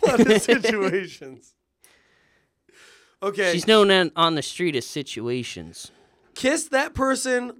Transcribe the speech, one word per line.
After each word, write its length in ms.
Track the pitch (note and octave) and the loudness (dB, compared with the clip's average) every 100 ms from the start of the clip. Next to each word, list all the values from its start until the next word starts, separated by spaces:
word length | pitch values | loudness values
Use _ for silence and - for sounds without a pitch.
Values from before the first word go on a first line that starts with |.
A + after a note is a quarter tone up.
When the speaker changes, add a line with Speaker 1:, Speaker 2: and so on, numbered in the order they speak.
| - | 2
Speaker 1:
lot 140 | A#3 | 4
of 220 | G#3+ G#3+ | 6 4
Speaker 2:
<laughs> 0 | |
Speaker 1:
situations. 1120 | - A#3+ A3 G#3+ F#3+ F#3 F3 - C#3 C3 _ _ _ _ _ _ _ _ _ _ _ _ _ _ - _ _ _ | 4 2 2 -2 -2 -2 -6 -14 -20 -20 _ _ _ _ _ _ _ _ _ _ _ _ _ _ -20 _ _ _
Okay. 280 | G3 G3+ F#3+ | -6 -2 0
Speaker 2:
She's 140 | F3 F#3+ | 0 4
known 240 | A3 G3+ | 4 6
on, 200 | F#3+ E3+ - | 4 2 2
on 200 | E3 D#3+ | 2 0
the 60 | |
street 340 | - - F3 C#3 | -4 -4 -4 -2
as 100 | - | -6
Situations. 1040 | D3+ C3+ - A#2 B2 A#2 - E2 F#2 - _ _ _ _ | -10 -10 -8 -6 -6 -8 -12 -16 -18 -20 _ _ _ _
Speaker 1:
Kiss 360 | - C4 D#4+ - | -6 -2 -2 -2
that 240 | C4 D#4 | -4 -4
person 600 | - C4+ C4 C4 B3 B3 | -4 -2 -2 -2 -4 -6